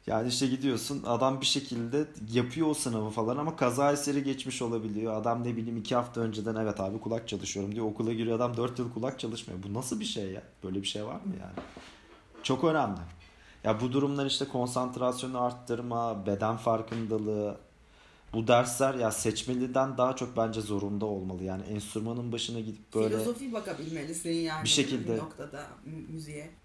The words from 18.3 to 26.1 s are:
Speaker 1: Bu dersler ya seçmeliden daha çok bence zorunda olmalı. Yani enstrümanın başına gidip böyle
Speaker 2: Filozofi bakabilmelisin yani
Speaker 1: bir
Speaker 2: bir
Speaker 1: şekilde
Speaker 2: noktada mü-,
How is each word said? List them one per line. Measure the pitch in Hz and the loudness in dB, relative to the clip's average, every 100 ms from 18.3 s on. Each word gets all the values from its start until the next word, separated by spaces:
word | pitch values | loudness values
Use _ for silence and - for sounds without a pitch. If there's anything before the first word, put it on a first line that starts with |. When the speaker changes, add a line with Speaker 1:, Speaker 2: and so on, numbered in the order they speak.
Speaker 1:
Bu | 113 113 | -2 6
dersler | 120 127 - 135 | 8 6 4 2
ya | 131 113 | 4 2
seçmeliden | 107 117 107 - 127 127 131 135 123 | 2 0 0 -2 0 2 2 2 4
daha | 127 127 | 2 2
çok | 120 120 | -2 2
bence | 113 110 | 2 0
zorunda | 104 104 101 101 107 | -2 -2 0 -2 0
olmalı. | 98 95 90 | -2 -4 -4
Yani | 92 95 | -4 -4
enstrümanın | 98 107 101 110 110 117 120 | -4 -4 -4 -4 -2 -2 -4
başına | 120 - 117 | -4 -4 -4
gidip | 110 107 - 110 | -6 -8 -4 2
böyle | 110 | 2
Speaker 2:
Filozofi | 110 226 240 269 | 2 0 -2 -4
bakabilmelisin | 220 202 151 160 160 143 165 170 | -6 -6 -6 -6 -6 -6 -6 -2
yani | 165 165 156 | 0 0 0
Speaker 1:
bir | |
Speaker 2:
bir | 113 | 2
Speaker 1:
şekilde | 143 135 131 110 113 | 4 4 0 0 -2
Speaker 2:
noktada | - - 143 139 147 - - | -2 -10 -12 -10 -12 -14 -12
mü-, | 160 - | -12 -10